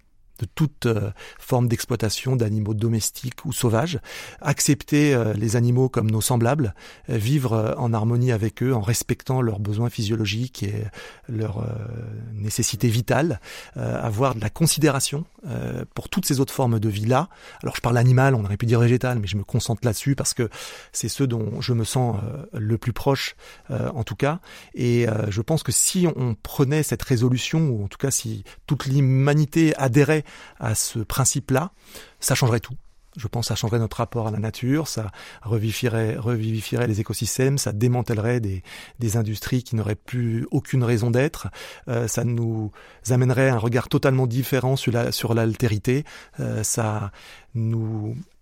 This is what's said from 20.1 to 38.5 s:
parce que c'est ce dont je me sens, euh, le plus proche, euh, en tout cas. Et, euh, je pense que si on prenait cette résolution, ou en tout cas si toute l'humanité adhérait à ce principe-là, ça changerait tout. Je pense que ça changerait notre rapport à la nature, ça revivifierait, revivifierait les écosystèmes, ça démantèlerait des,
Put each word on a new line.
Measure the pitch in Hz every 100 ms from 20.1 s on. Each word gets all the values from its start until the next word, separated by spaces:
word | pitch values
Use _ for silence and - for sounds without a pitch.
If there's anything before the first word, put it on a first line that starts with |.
| 139
parce | -
que | - 113 - - - -
c'est | - 110
ce | -
dont | 135 117 107 104
je | -
me | 120
sens, | 107 131 120 104
euh, | 104 143 - 113
le | 107 113
plus | -
proche, | 104 139 135 - - - - -
euh, | 120 117
en | -
tout | 110 107
cas. | 139 165 - - -
Et, | - 123 120 117
euh, | 107 104
je | 98
pense | - 160
que | -
si | - - 185 175 135
on | 123 110
prenait | - - 131 151
cette | 143 113
résolution, | - 123 123 123 - 160 156
ou | 110
en | 98
tout | -
cas | 135
si | - 113 110 - - -
toute | 135 135
l'humanité | 139 135 131 143 147 151 165 160 -
adhérait | 131 147 143 156 - - - -
à | 117 104
ce | - 117
principe-là, | 104 - 127 - - 131 180 - - - - _
ça | - 131
changerait | 127 117
tout. | - 127 - - - -
Je | 107
pense | 120
que | 107
ça | 107
changerait | 113 120
notre | 110 -
rapport | 117 120 110
à |
la | 107
nature, | 110 - 123 147 147
ça | - 107 - - -
revivifierait, | 101 113 110 101 120 113 110 -
revivifierait | 110 117 110 110 - 117 120
les | 104
écosystèmes, | 110 107 110 - 131 139
ça | 113
démantèlerait | 101 123 123 117 107 110 123
des, | 104